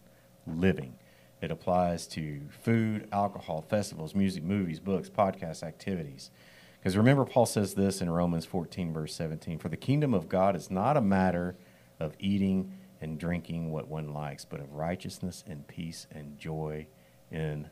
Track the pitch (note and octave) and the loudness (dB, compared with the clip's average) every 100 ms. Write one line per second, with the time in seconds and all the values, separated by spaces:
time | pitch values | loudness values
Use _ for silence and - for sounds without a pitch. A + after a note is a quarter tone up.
0 | - - - - - E2 F#2+ - C2 - | -14 -20 -20 -16 -8 2 4 2 -2 -12
1 | - - - - D#2+ D#2+ - F2+ F2 E2+ | -20 -20 -20 -8 -6 -4 2 4 4 0
2 | - - D#2 C#2+ D2 - - A#2 A2 G#2+ | -4 -6 -6 -6 -10 -4 2 4 4 -2
3 | - G2+ G2+ F#2+ - D#2+ - G#2+ - E2+ | -2 0 0 -2 -6 -6 0 0 0 -6
4 | D#2+ G2 G2 F2 D#2+ G2+ F2+ D#2+ G2 F#2 | -2 2 2 2 0 0 0 -2 -2 -2
5 | - - G2 - E2+ D#2 E2 - - F#2 | 0 2 2 2 -6 -8 -10 -8 -4 -4
6 | D2 C2 - - - - - - - F#2+ | -4 -10 -18 -20 -20 -20 -20 -6 0 6
7 | A#2+ C#3 A#2+ B2+ A2+ A2+ F#2+ G2+ G2 F#2+ | 8 8 6 4 4 4 2 2 2 2
8 | F2 E2+ F2 E2 - F#2 E2 - E2+ D#2+ | 0 2 2 2 -2 -4 -4 -4 -4 -4
9 | D2+ - E2 D#2+ - D#2 F2+ D#2+ - D3 | -6 -4 -6 -6 -6 -6 -6 -4 0 2
10 | D3 G2+ D#2+ F#2 G2 F#2 - F#2 A#2 D3 | 4 2 2 4 4 2 -2 0 2 4
11 | G#2 G2 F#2 F2 F2+ F2+ - - - - | 4 6 4 2 -2 -6 -14 -20 -18 -6
12 | D#2 - G2 G2+ F#2+ F#2+ F#2 - - - | -6 -4 0 2 4 2 0 -8 -18 -12
13 | D#2+ D#2 E2+ F2 D#2+ E2 E2 D#2 - D#2 | -8 -4 -2 -2 -4 -6 -4 -4 -6 -6
14 | D2+ D2 D2 C#2+ - D2+ C#2 D2 D#2+ F2+ | -6 -6 -6 -8 -12 -12 -10 -6 -4 -4
15 | F#2+ - F#2 - - D2+ C#2+ - E2 E2 | -6 -8 -8 -8 -12 -14 -12 -10 -10 -10
16 | - D#2 D2 D2 E2 D#2 D#2 D2+ D2+ - | -14 -14 -14 -12 -8 -6 -4 -6 -10 -18
17 | - - - D#2+ D#2 D2+ D2 | -20 -20 -12 -4 -4 -4 -8